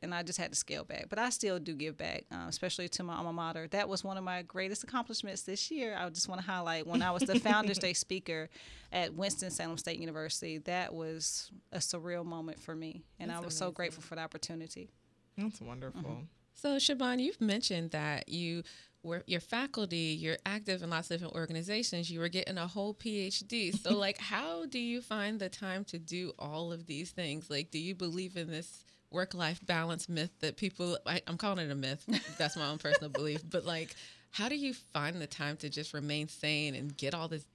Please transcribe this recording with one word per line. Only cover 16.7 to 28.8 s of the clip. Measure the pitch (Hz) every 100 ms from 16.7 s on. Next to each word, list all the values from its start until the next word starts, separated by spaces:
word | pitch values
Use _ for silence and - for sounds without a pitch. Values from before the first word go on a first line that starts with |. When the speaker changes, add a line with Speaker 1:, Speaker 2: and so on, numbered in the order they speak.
| 277
Speaker 3:
Siobhan, | 277 277 254 247
you've | 262 415
mentioned | 214 202 - 175 165
that | 156 151 147 -
you | 170 170 170 - - - _ 165
were, | 170 -
you're | 175
faculty, | - 233 269 254 202 170 160 156
you're | 160 160
active | - 208 208 185
in | 175
lots | 165 165
of | 170
different | 170
organizations, | - 165 160 175 214 240 175 170
you | 170
were | 170
getting | 180 - 190
a | 170
whole | 202 202
P | 208 226 208
H | 190 196
D. | - 233 190
So, | 208 - 214
Speaker 1:
<laughs> | 196
Speaker 3:
like, | 202
how | 208 208 294 339 320
do | 254
you | 240 240
find | 240 214 202 220
the | 190
time | - 196 185 202
to | 170
do | 165 175 180 -
all | 147 156 170
of | 170 165
these | 147 180
things? | - 170 147 175
Like, | 143 160
do | 160
you | 165
believe | 185 180 170 185 185
in | 165
this | 160 170 -